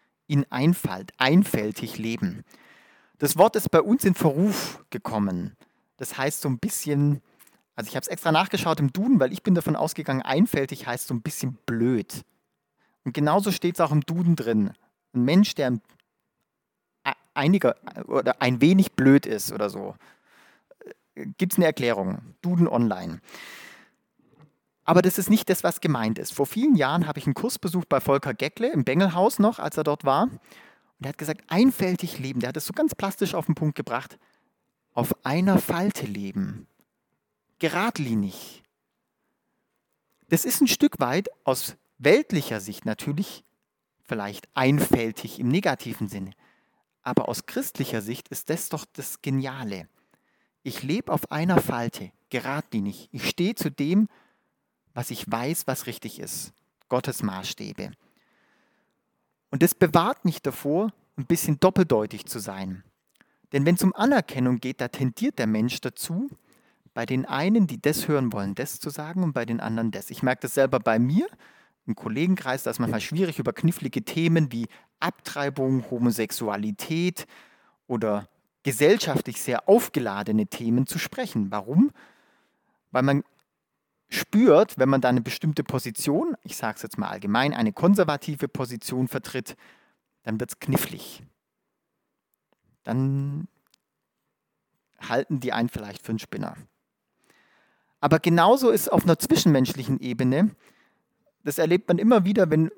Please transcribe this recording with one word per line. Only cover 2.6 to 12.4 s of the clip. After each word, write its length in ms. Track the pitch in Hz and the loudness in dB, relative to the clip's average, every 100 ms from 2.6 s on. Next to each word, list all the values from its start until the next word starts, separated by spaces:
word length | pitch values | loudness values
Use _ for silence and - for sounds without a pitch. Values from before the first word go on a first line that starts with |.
| _ _ _ _ _ _ | _ _ _ _ _ _
Das 200 | 143 156 | 0 6
Wort 180 | 214 220 | 6 4
ist 160 | - | 2
bei 100 | 165 | 2
uns 220 | 175 240 | 4 4
in 100 | 196 | 4
Verruf 680 | 180 160 139 202 190 - - _ | 4 2 2 0 0 -6 -10 _
gekommen. 640 | 113 - 110 101 90 101 - _ _ _ - | -12 -6 -2 -2 -2 -8 -12 _ _ _ -14
Das 220 | 131 - | -10 -4
heißt 240 | 135 - | -4 -2
so 80 | 147 | -4
ein 100 | 123 | -2
bisschen, 600 | - - - 143 143 143 - _ _ _ _ - | -4 -4 -2 2 2 0 -6 _ _ _ _ -12
also 140 | 110 | -8
ich 60 | 131 | -8
hab's 120 | - | -8
extra 240 | 170 170 | -4 0
nachgeschaut 480 | 156 190 196 175 156 | 2 2 0 0 0
im 140 | 139 | 0
Duden, 260 | - 226 247 | 0 2 4
weil 140 | 131 | 4
ich 80 | 185 | 0
bin 140 | - 175 | 0 2
davon 200 | 160 151 | 2 -2
ausgegangen, 460 | 156 - 151 131 | -2 -4 -4 -4
einfältig 640 | - 135 240 - 139 139 - | 0 2 2 2 -2 -4 -6
heißt 220 | 123 - | -6 -4
so 60 | |
ein 80 | 123 | -6
bisschen 360 | 156 - - 127 - | -6 -6 -6 -8 -6
blöd. 580 | 117 117 123 95 - - _ | 0 2 0 -2 -10 -18 _